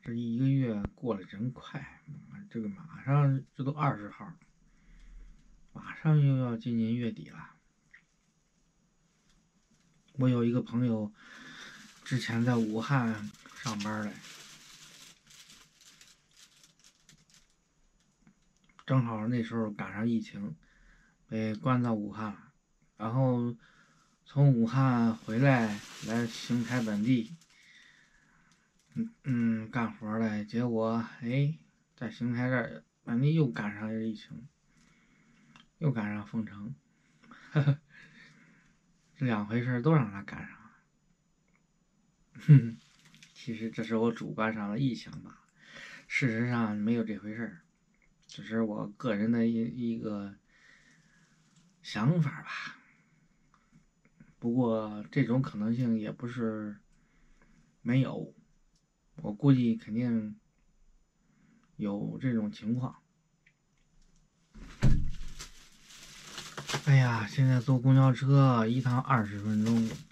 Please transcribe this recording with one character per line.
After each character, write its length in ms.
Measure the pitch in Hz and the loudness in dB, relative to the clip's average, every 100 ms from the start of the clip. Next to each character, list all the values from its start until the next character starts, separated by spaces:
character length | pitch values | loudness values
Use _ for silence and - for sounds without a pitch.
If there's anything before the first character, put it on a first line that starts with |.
这 80 | - | -6
一 260 | 117 117 117 | -6 -2 0
个 120 | 135 | 2
月 340 | 135 127 104 101 | 2 2 -2 -4
过 220 | - 123 104 | -6 -4 -4
得 80 | |
真 260 | - 98 123 | -6 -6 -6
快， 480 | 135 - 151 - - - - - - 202 | -6 -12 -12 -14 -18 -18 -18 -16 -18 -12
这 100 | 233 | -8
个 80 | 214 | -8
马 340 | 185 82 - - | -10 -14 -12 0
上， 360 | 143 143 135 - - | 4 4 2 -4 -6
这 80 | |
都 80 | 131 | -6
二 260 | 151 147 104 | -2 -2 -2
十 120 | 104 | -10
号， 240 | - 110 - _ _ _ _ - - - - - - - - - | -14 -16 -16 _ _ _ _ -20 -20 -20 -20 -20 -20 -20 -20 -20
马 240 | - - - | -18 -14 -4
上 240 | 160 151 | 4 6
又 160 | 143 131 | 6 4
要 220 | 127 113 | 0 -2
今 180 | 123 117 | -2 0
年 180 | 113 | 0
月 160 | 120 117 | 0 -2
底 200 | 104 80 | -6 -14
了。 260 | - - _ _ _ _ - _ _ _ _ _ _ _ _ _ _ _ _ _ _ _ _ _ _ _ _ _ - | -16 -20 _ _ _ _ -20 _ _ _ _ _ _ _ _ _ _ _ _ _ _ _ _ _ _ _ _ _ 0
我 120 | 127 | 2
有 160 | 123 | 4
一 80 | 117 | 2
个 100 | 123 | 2
朋 240 | 110 117 123 | 0 0 0
友， 240 | 110 104 - - - - - - - - - | 0 -4 -10 -20 -20 -20 -18 -20 -20 -20 -20
之 160 | - 127 | -4 -4
前 240 | - 117 | -2 0
在 140 | 120 120 | 2 2
武 240 | 110 107 | 2 -2
汉 500 | 113 139 117 107 104 - - - | 0 2 2 -2 -6 -14 -20 -12
上 240 | 123 104 | -8 -6
班 240 | 101 107 | -4 -4
嘞， 80 | 104 78 - - - - - - - - - - _ - - - - _ - - - _ _ _ - _ _ _ - _ _ - _ - _ _ _ _ _ _ _ _ _ _ _ _ _ - - | -6 -10 -18 -20 -20 -20 -20 -20 -20 -20 -20 -20 _ -20 -20 -20 -20 _ -20 -20 -20 _ _ _ -20 _ _ _ -20 _ _ -20 _ -20 _ _ _ _ _ _ _ _ _ _ _ _ _ -20 2
正 200 | 131 117 | 2 2
好 200 | 110 110 | -2 -2
那 120 | 123 | -2
时 140 | 113 117 | -2 -2
候 160 | 107 | -4
赶 220 | 104 95 | -4 -8
上 120 | 98 117 | -4 -2
疫 140 | 113 | -2
情， 340 | 107 104 104 - _ _ - - _ _ _ | -4 -10 -10 -12 _ _ -20 -20 _ _ _
被 260 | 113 110 107 | -4 -4 -2
关 260 | 131 127 | 0 0
到 120 | 120 | 0
武 180 | 113 104 | -2 -4
汉 220 | 104 107 | -8 -10
了。 180 | 101 - _ _ _ _ _ | -10 -20 _ _ _ _ _
然 160 | 107 | -4
后 420 | 123 131 123 120 117 - _ _ _ _ _ _ | 0 2 2 -2 -6 -16 _ _ _ _ _ _
从 280 | 139 143 | 6 6
武 140 | 120 113 | 6 4
汉 480 | 135 131 120 117 110 | 4 4 4 2 0
回 240 | - 113 | -4 2
来， 400 | 139 127 113 104 - - 107 | 4 4 2 -2 -10 -12 -4
来 200 | 117 117 | -2 -2
邢 360 | - - 120 | -6 -2 -2
台 180 | 117 123 | 0 -2
本 200 | 113 104 | 0 0
地， 320 | 110 127 107 170 _ _ - - - _ _ _ _ _ _ _ _ _ _ | 2 2 0 -12 _ _ -20 -20 -20 _ _ _ _ _ _ _ _ _ _
嗯， 200 | - 226 - | -8 -8 -8
嗯， 460 | 143 120 117 113 110 | -4 0 2 0 -4
干 200 | 123 113 | -4 -4
活 280 | - 107 110 | -6 -6 -2
嘞。 260 | 113 107 104 | -2 -2 -4
结 180 | 113 123 | -4 -2
果， 380 | 113 110 113 113 - | 0 0 -2 -4 -8
哎， 360 | 117 131 143 160 - _ _ _ | -4 0 0 -2 -14 _ _ _
在 160 | 113 | -10
邢 200 | - 120 | -6 -4
台 160 | 120 127 | -2 0
这 80 | 127 | 0
儿， 280 | - - _ _ | -2 -10 _ _
本 160 | - 117 | -4 0
地 140 | 143 | 2
又 160 | 160 143 | 4 2
赶 240 | 117 104 | 0 -6
上 180 | 104 110 110 | -6 -6 -4
疫 100 | 113 | -6
情， 340 | 107 - - - _ _ _ _ _ _ _ _ _ _ - - _ | -8 -12 -18 -18 _ _ _ _ _ _ _ _ _ _ -20 -20 _
又 120 | 156 | -2
赶 220 | 113 104 | -2 -4
上 120 | 104 101 | -6 -6
封 200 | 113 104 | -6 -6
城， 300 | 101 104 143 _ _ _ _ - - - | -10 -12 -14 _ _ _ _ -20 -20 -4
<laughs> 280 | 151 139 139 _ - - - - - - _ _ _ _ _ _ _ | 0 2 0 _ -20 -20 -20 -20 -20 -20 _ _ _ _ _ _ _
这 80 | 127 | -2
两 200 | 110 104 | 0 -2
回 160 | 120 | -2
事 80 | 120 | -2
儿 100 | 123 | 0
都 100 | 117 | 4
让 200 | 160 107 | 4 2
他 100 | - | -4
赶 260 | - - - | -12 -12 -12
上 40 | |
了。 200 | - - _ _ _ _ _ _ _ _ _ _ _ _ _ _ _ _ | -16 -20 _ _ _ _ _ _ _ _ _ _ _ _ _ _ _ _
<laughs> 120 | 123 - | -8 10
哼 120 | 139 | 10
哼， 200 | 113 - _ _ - - - | 10 -6 _ _ -20 -20 -20
其 240 | - - 110 | -16 -10 -6
实 140 | 113 | -6
这 120 | - | -6
是 140 | 110 113 | -2 2
我 140 | 117 | 2
主 200 | 113 107 | 0 -8
观 220 | - 110 | -4 -2
上 160 | 110 101 | -2 -4
的 80 | 107 | 0
臆 180 | 135 110 | 0 -2
想 160 | - - | -10 -16
吧， 200 | - - _ _ - - - - - | -18 -20 _ _ -20 -20 -18 -20 -8
事 220 | - 135 | -2 0
实 180 | 113 123 | 0 0
上 300 | 117 110 104 | 0 0 0
没 160 | 104 | 0
有 100 | 117 | 0
这 140 | 107 101 | -2 -6
回 160 | 104 110 | -8 -10
事 60 | |
儿， 200 | 113 87 _ _ _ _ _ _ _ | -10 -12 _ _ _ _ _ _ _
只 160 | - | -16
是 180 | 104 113 | -6 -2
我 260 | 113 107 104 | -2 -2 -8
个 280 | 101 123 101 | -6 -4 0
人 160 | 110 | 2
的 140 | 117 113 | 2 2
一， 480 | 117 113 131 120 | 0 -2 -4 -4
一 60 | 113 | -4
个 360 | 110 104 101 101 _ _ - - _ _ _ _ _ _ _ _ _ _ | -4 -6 -8 -14 _ _ -20 -20 _ _ _ _ _ _ _ _ _ _
想 400 | - 104 120 175 | -10 0 2 4
法 220 | 143 - | 0 -4
吧。 340 | - - - - _ _ _ _ _ _ _ _ _ - _ _ _ _ - _ | -12 -12 -12 -16 _ _ _ _ _ _ _ _ _ -20 _ _ _ _ -20 _
不 120 | 120 123 | -2 0
过 500 | 120 113 107 107 104 | 2 0 -2 -8 -4
这 120 | - | 0
种 160 | 117 123 | 2 2
可 160 | 135 107 | 0 -2
能 200 | 107 120 | -2 0
性 240 | 123 113 | 0 0
也 120 | 107 | -2
不 160 | - 123 | -8 -8
是 520 | 120 113 110 107 101 _ _ _ _ _ _ _ - _ _ | -4 -4 -4 -8 -12 _ _ _ _ _ _ _ -20 _ _
没 180 | 113 127 | 0 2
有， 320 | 131 - - - _ _ _ _ _ _ _ - | 2 -2 -10 -14 _ _ _ _ _ _ _ -12
我 140 | 107 | -10
估 220 | 104 143 | 0 4
计 220 | 131 120 113 | 6 4 0
肯 180 | - | -2
定 420 | 110 123 117 107 104 _ _ _ _ _ _ _ _ _ _ _ _ _ - | -4 0 -2 -4 -12 _ _ _ _ _ _ _ _ _ _ _ _ _ -6
有 420 | 104 101 107 110 | -4 -4 -6 -4
这 140 | 127 | -2
种 180 | 117 104 | 0 -2
情 220 | 104 104 | -6 -4
况。 300 | 120 131 - _ _ _ _ _ _ _ _ _ _ _ _ _ _ _ - - - - - - - - - - - - - - - - - - - - - - 139 147 | -4 -4 -10 _ _ _ _ _ _ _ _ _ _ _ _ _ _ _ -20 -18 4 8 8 6 -2 -6 -8 -14 -18 -20 -20 -20 -20 -20 -20 -18 -16 -14 -14 -6 -4 6
哎 80 | 139 | 6
呀， 320 | 123 113 107 | 6 2 -2
现 200 | - 131 | 2 4
在 120 | 127 | 4
坐 180 | 120 131 | 4 4
公 160 | 127 | 6
交 180 | 135 131 | 8 8
车 540 | 123 135 139 135 120 110 | 4 4 6 8 6 4
一 160 | 127 | 2
趟 180 | 131 123 | 0 0
二 240 | 135 131 | 2 0
十 140 | 101 101 | 0 -4
分 260 | 104 107 | -2 0
钟， 240 | 110 117 113 - - | 2 2 2 -4 -14